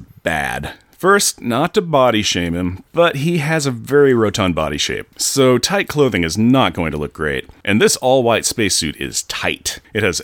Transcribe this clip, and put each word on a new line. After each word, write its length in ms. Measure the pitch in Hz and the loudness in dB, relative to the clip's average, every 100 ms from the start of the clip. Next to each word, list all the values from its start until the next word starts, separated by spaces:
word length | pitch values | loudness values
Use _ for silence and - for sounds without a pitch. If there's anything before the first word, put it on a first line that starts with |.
| 62 - | -14 -10
bad. 520 | - 80 67 62 73 - _ - | -4 -4 -4 -6 -10 -14 _ -4
First, 420 | 180 202 - - | 2 2 0 -4
not 340 | 120 117 165 | -4 -2 -2
to 80 | - | -2
body 400 | 170 147 127 110 | 0 2 4 2
shame 320 | 98 92 87 | 0 -2 -2
him, 300 | 85 90 92 - | -2 -4 -6 -6
but 240 | 160 170 139 | 0 0 0
he 220 | 151 175 | -2 -2
has 280 | 143 160 139 | 0 -2 -2
a 60 | |
very 420 | 120 113 139 139 | -4 -2 2 4
rotund 400 | 120 107 - 95 | 4 2 2 0
body 240 | 80 78 73 | 0 -2 -4
shape, 300 | - 53 - - | -4 -6 -10 -8
so 420 | - 139 131 123 | -4 2 4 4
tight 300 | - 202 - | 2 -2 -2
clothing 340 | 147 131 101 | 0 2 2
is 160 | 82 90 | 0 2
not 360 | 113 131 104 | 4 4 2
going 180 | 85 82 | 0 -4
to 60 | 78 | -4
look 140 | 73 | -6
great. 360 | - 76 67 - - | -4 -4 -4 -6 -8
And 160 | - 101 | -2 2
this 160 | 214 - | 2 2
all-white 480 | 127 131 117 107 | 2 2 2 2
spacesuit 520 | - - 101 - 78 71 | 0 -2 0 0 -2 -4
is 240 | 67 - | -8 -6
tight. 560 | - - 90 71 - - - | -8 -6 -4 -4 -6 -10 -8
It 120 | 107 | -2
has 180 | 104 85 | -2 -2